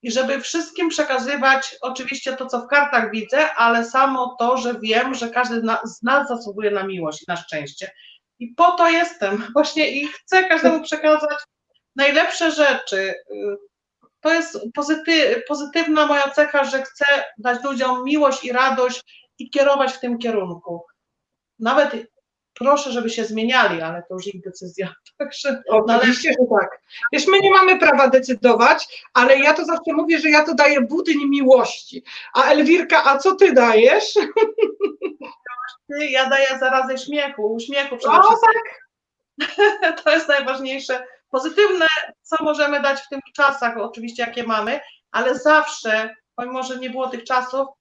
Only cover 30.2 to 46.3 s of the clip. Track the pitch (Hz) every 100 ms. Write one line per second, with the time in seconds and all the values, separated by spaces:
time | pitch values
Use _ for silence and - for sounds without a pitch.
30.2 | 311 302 302 277 285 277 233 320 359 294
31.2 | 285 277 262 262 220 - - - - -
32.2 | - - 277 302 294 349 - 320 277 277
33.2 | 370 381 392 254 233 214 240 415 - 415
34.2 | - - 440 - 440 - 403 - 311 -
35.2 | 254 - - - - - _ 285 294 262
36.2 | 262 269 269 262 262 262 254 262 269 294
37.2 | 277 277 214 226 226 277 277 240 262 330
38.2 | 403 453 453 453 453 - _ _ _ _
39.2 | _ - 294 - 415 415 330 320 - 320
40.2 | 311 285 254 269 269 269 269 254 254 _
41.2 | _ 269 294 349 415 370 320 311 - _
42.2 | _ 320 311 294 294 285 277 277 - 277
43.2 | - - 277 - 233 226 220 - 233 240
44.2 | 233 247 233 220 208 285 - _ _ 214
45.2 | 254 277 302 302 302 - 226 220 220 -
46.2 | _